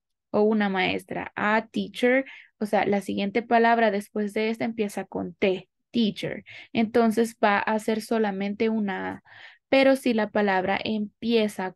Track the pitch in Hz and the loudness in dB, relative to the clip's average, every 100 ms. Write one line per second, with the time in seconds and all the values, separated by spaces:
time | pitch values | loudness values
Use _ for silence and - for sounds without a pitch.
0 | _ _ _ 214 214 220 202 190 185 190 | _ _ _ 2 2 2 0 0 0 -2
1 | 190 180 - - 202 220 220 - 190 - | -6 -10 -8 -4 0 0 -2 -6 -6 0
2 | 247 262 262 - - _ 208 208 - 202 | 2 2 0 -10 -20 _ -2 0 2 0
3 | 190 202 202 233 233 233 226 233 226 196 | -2 -4 -2 -4 0 4 4 4 2 0
4 | 208 214 208 208 220 226 240 226 208 196 | -4 -6 -4 -2 -2 -2 -4 -4 -4 -4
5 | 190 190 185 175 208 185 - _ _ 240 | -8 -8 -8 -2 0 0 -6 _ _ -2
6 | 214 190 165 - - - - - 220 240 | -2 -2 -8 -10 -12 -20 -8 -2 0 2
7 | 226 220 226 - 220 202 - 220 214 220 | 2 2 -2 0 0 2 0 -2 -2 -4
8 | 220 226 214 190 202 202 226 220 202 185 | -2 -2 -2 -2 -6 -2 -2 0 -2 -4
9 | 185 190 - - - - _ 269 269 269 | -6 -10 -16 -20 -20 -20 _ 4 6 4
10 | 262 220 214 220 208 190 185 196 - 220 | 2 0 0 0 2 2 0 -2 -2 -4
11 | 208 - 226 233 214 208 185 | -6 -6 0 2 0 -2 -8